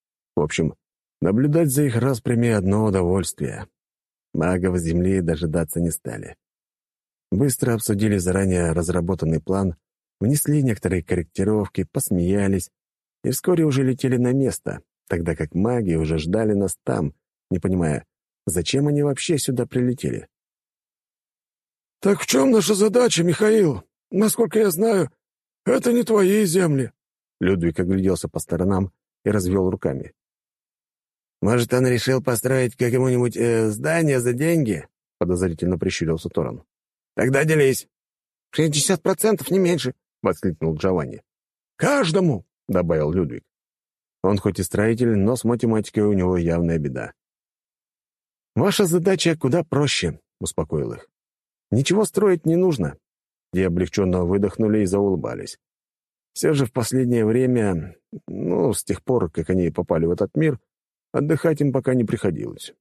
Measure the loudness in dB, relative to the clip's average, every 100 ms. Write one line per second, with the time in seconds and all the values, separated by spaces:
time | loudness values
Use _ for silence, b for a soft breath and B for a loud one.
0 | _ _ _ -4 -2 -2 -2 -4 _ _
1 | _ _ 0 2 2 2 2 2 0 0
2 | 0 0 0 0 2 2 2 2 2 2
3 | 2 0 -2 -6 -8 -8 -14 _ _ _
4 | _ _ _ -2 0 0 0 -2 0 0
5 | 2 0 0 -2 -2 -2 -2 -2 -4 -4
6 | -10 -12 -14 -18 _ _ _ _ _ _
7 | _ _ _ -2 0 0 -2 -2 -2 0
8 | 2 0 0 0 2 2 0 0 -2 -2
9 | -2 -2 -2 -2 -2 -2 -2 -6 _ _
10 | _ _ -2 0 0 0 0 -2 -2 -2
11 | -2 -4 -4 -4 0 0 -2 -6 -6 -6
12 | -2 -2 0 0 0 -2 -4 _ _ _
13 | _ _ -4 -2 0 2 2 2 0 0
14 | 0 0 2 2 0 -2 -8 -12 -16 _
15 | _ -4 -2 -4 -4 -2 0 0 0 0
16 | 0 -2 -2 0 0 0 -2 -4 -4 -2
17 | -4 -8 _ _ _ -4 0 0 0 -2
18 | -8 _ _ _ -6 -4 -2 0 0 0
19 | 0 -2 -2 -2 -2 -4 -2 -2 -2 -2
20 | -6 -6 -10 _ _ _ _ _ _ _
21 | _ _ _ _ _ _ _ _ _ _
22 | 0 0 0 2 4 4 4 2 4 4
23 | 4 2 0 2 4 4 4 0 -10 _
24 | _ 0 0 2 0 2 2 2 2 2
25 | 0 -6 _ _ _ _ 0 2 2 2
26 | 4 4 4 4 4 2 2 0 -2 -8
27 | _ _ _ _ 0 2 0 0 0 2
28 | 2 0 -4 -8 -6 -2 0 0 -2 -6
29 | _ _ -2 0 0 0 0 -2 -4 -4
30 | -10 -18 _ _ _ _ _ _ _ _
31 | _ _ _ _ 0 0 2 2 2 0
32 | 0 0 0 -2 0 0 0 0 0 2
33 | 2 0 0 0 0 2 0 -2 -2 0
34 | 2 2 0 0 0 2 0 -2 -6 _
35 | _ _ -2 0 0 -2 -2 -2 -2 -2
36 | -2 -4 -4 -4 -4 -8 -18 _ _ _
37 | _ -4 0 2 2 4 2 2 -6 _
38 | _ _ _ _ _ 0 0 0 0 0
39 | 0 0 0 0 0 0 2 0 -4 -8
40 | _ _ -2 -2 -4 -2 -4 -2 0 0
41 | -4 -10 -20 _ _ _ _ -4 0 2
42 | 0 0 0 -2 -6 _ -4 -2 0 0
43 | 0 0 -2 -6 -16 _ _ _ _ _
44 | _ _ 0 0 0 -2 -4 0 0 2
45 | 0 2 2 0 -2 0 0 0 -2 0
46 | 2 2 2 0 0 0 0 0 -4 -8
47 | -12 -16 _ _ _ _ _ _ _ _
48 | _ _ _ _ _ 0 2 2 2 2
49 | 2 2 0 0 0 0 0 0 0 0
50 | -4 -6 _ _ -8 -6 -4 -4 -6 -10
51 | -16 _ _ _ _ _ _ -2 2 2
52 | 0 2 2 2 2 2 2 0 -4 -6
53 | _ _ _ _ _ -2 0 0 -2 0
54 | 0 0 0 0 0 0 0 2 2 2
55 | 2 0 -4 -8 -12 -18 _ _ _ _
56 | _ _ _ -4 0 2 0 -2 -2 0
57 | 2 2 2 2 2 2 0 -2 -6 -14
58 | _ -18 -12 -8 -4 0 0 -2 -4 -6
59 | -2 -2 -2 -4 -2 0 0 -2 -2 0
60 | 0 0 -2 0 0 -2 -10 _ _ _
61 | _ -4 0 0 0 0 0 0 0 0
62 | 0 -2 -2 -4 -8 -12 -18 -20